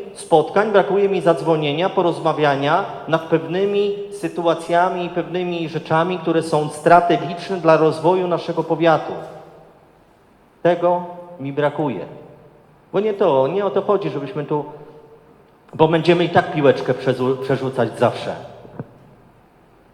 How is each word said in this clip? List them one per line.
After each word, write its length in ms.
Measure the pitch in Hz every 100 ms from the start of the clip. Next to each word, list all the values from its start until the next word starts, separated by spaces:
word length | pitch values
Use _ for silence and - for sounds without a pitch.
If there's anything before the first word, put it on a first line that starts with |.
| -
spotkań, 580 | - - 165 151 190 220
brakuje 380 | 202 175 190 196
mi 120 | 185
zadzwonienia, 680 | 170 165 151 156 151 147 190
porozmawiania 960 | 190 170 156 160 143 147 139 139 170 202 - -
nad 140 | 160
pewnymi 720 | - 165 139 175 202 202 202 - -
sytuacjami 920 | - 165 160 170 160 - 170 185 180 175
i 40 |
pewnymi 600 | 175 165 175 180 170 160
rzeczami, 480 | 156 - 160 170 180
które 260 | 175 165
są 260 | 160 151 151
strategiczne 880 | - - 175 175 165 160 185 - 190
dla 200 | 165 156
rozwoju 500 | 156 - 160 185 180
naszego 360 | 165 - 160
powiatu. 500 | 156 160 165 151 - 185 - - - - - _ _ _ _ _ _ _ _ _
Tego 420 | 170 175 175 175 175 - - -
mi 140 | 135
brakuje. 520 | 139 147 143 147 98 - - - - - - _ _ _
Bo 60 | 180
nie 140 | 214
to, 340 | 196 196 135 135
nie 180 | 185 202
o 40 |
to 120 | 196
chodzi, 280 | - 202 160
żebyśmy 360 | 139 139 151 143
tu, 200 | 151 143 - - - - - _ _ _ _ _
bo 140 | - 156
będziemy 360 | 165 156 170
i 60 | 165
tak 240 | 190 170
piłeczkę 400 | 156 143 123 -
przezu-, 440 | - - 127 127 131
przerzucać 600 | 131 131 131 131 113 -
zawsze. 360 | 117 - - 87 - - - - - - - - - _ _ _ _ _ _